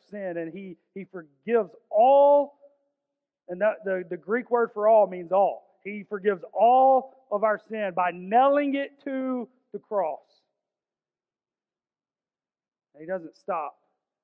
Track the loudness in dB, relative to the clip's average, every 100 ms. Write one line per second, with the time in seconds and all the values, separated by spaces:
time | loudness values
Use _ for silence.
0 | _ -12 -10 -8 -10 -12 -16 -18 _ -16
1 | -14 -16 -20 _ -2 -2 -2 _ -4 2
2 | 6 6 6 4 2 _ _ _ _ _
3 | _ _ _ _ -14 -2 -2 -2 -6 -6
4 | -6 -12 -6 -6 -2 -2 -2 0 4 4
5 | 4 -2 -2 2 2 -2 _ _ -14 -14
6 | -10 -4 -2 -4 -6 2 4 6 6 4
7 | 0 _ -8 -2 -2 -2 -6 -8 -6 -2
8 | -4 -4 0 2 4 2 0 -4 -6 _
9 | -10 -8 -6 -6 -8 _ _ -18 -8 -4
10 | -4 -8 _ _ _ _ _ _ _ _
11 | _ _ _ _ _ _ _ _ _ _
12 | _ _ _ _ _ _ _ _ _ -18
13 | -10 -10 -10 _ -8 -6 -8 _ _ _
14 | _ _